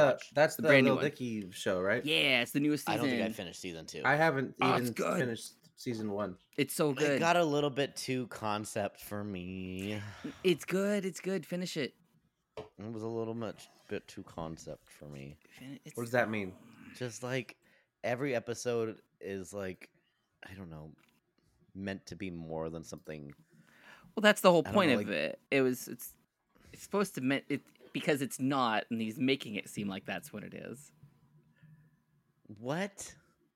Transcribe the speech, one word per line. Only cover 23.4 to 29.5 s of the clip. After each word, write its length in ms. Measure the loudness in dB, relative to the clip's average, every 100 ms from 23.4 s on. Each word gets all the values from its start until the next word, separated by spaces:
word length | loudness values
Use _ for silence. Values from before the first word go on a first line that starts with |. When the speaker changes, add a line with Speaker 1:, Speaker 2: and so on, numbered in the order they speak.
| _ -20 -20 -20 -20 -20 -10 4
Speaker 3:
Well, 60 |
that's 200 | 6 8
the 100 | 8
whole 100 | 8
Speaker 2:
I 80 | 6
don't 40 |
Speaker 3:
point 160 | 4 6
Speaker 2:
know, 80 | 4
Speaker 3:
of 80 | 2
Speaker 2:
like 80 | 0
Speaker 3:
it. 240 | -2 -4 _
It 120 | 4
was, 260 | 4 2 -4
it's, 260 | -10 -12 -18 _ _ _ _ -20
it's 120 | -20
supposed 320 | -4 0 0 0
to 60 |
meant 240 | 0 0 0
it 120 | -4 -4 _ -8
because 280 | -2 2 2
it's 180 | 0 -2
not, 460 | 2 4 6 4 2
and 100 | -2
he's 160 | -2 0
making 360 | 2 2 0